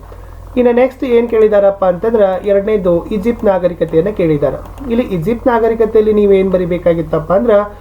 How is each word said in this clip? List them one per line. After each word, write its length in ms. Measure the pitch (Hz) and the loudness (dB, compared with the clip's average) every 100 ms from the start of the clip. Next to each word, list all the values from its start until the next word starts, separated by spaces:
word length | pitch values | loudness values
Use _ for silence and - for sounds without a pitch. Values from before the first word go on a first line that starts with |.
| - - - - - 254 | -16 -20 -20 -20 -8 -2
ಇನ್ನು 160 | 240 | 0
ನೆಕ್ಸ್ಟ್ 320 | 240 262 254 | 2 0 -2
ಏನ್ 240 | 269 233 233 | 0 0 2
ಕೇಳಿದಾರಪ್ಪ 560 | 220 214 202 196 196 | 2 4 4 2 2
ಅಂತಂದ್ರ 380 | 185 175 220 226 190 185 | 0 0 0 2 0 0
ಎರಡನೇದು 600 | 202 202 196 214 185 170 165 | 0 0 0 -2 0 0 -2
ಈಜಿಪ್ಟ್ 380 | 214 233 233 | -4 -2 -2
ನಾಗರಿಕತೆಯನ್ನ 640 | 214 185 175 175 160 160 185 | 0 0 -2 -2 -2 0 0
ಕೇಳಿದಾರ. 460 | 208 170 151 143 - - - 277 | -2 0 0 -2 -4 -12 -14 -4
ಇಲ್ಲಿ 120 | 233 | -2
ಈಜಿಪ್ಟ್ 440 | 240 190 160 233 262 | -2 -2 -2 -2 0
ನಾಗರಿಕತೆಯಲ್ಲಿ 640 | 233 226 226 220 220 214 | 2 0 0 2 2 2
ನೀವೇನ್ 380 | 208 202 196 190 | 2 4 4 4
ಬರಿಬೇಕಾಗಿತ್ತಪ್ಪ 840 | 185 175 175 175 170 156 156 - | 0 0 -2 0 0 -2 -4 0
ಅಂದ್ರ 180 | 269 240 202 208 - | 0 2 2 0 -8